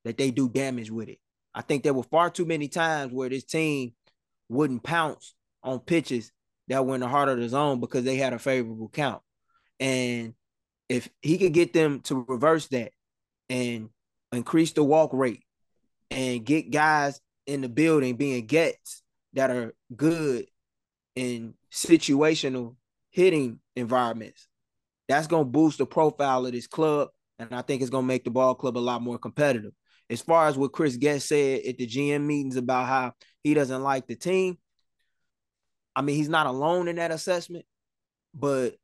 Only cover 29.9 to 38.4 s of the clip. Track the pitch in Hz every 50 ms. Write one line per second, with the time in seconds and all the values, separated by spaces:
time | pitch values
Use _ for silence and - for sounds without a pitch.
29.9 | _ _ _ - 117 - - 165 165 165 156 151 135 131 139 131 - - 160 139
30.9 | 123 120 139 147 147 139 - - 156 147 139 135 135 117 - 123 120 127 123 113
31.9 | 113 139 143 143 147 147 147 151 147 143 135 131 127 131 123 127 127 127 127 127
32.9 | 135 131 127 120 - _ _ _ _ _ - 147 151 151 139 127 131 131 135 139
33.9 | 135 135 - - 113 - - 175 190 190 185 185 175 - _ _ _ _ _ _
34.9 | _ _ _ _ _ _ _ _ _ _ _ _ _ _ _ _ _ _ _ _
35.9 | - 131 139 147 143 151 147 147 165 156 151 131 127 135 147 160 180 180 175 170
36.9 | 170 170 170 160 160 156 - 196 180 175 170 - 175 170 - _ _ _ _ _
37.9 | _ _ _ _ _ _ _ _ - 120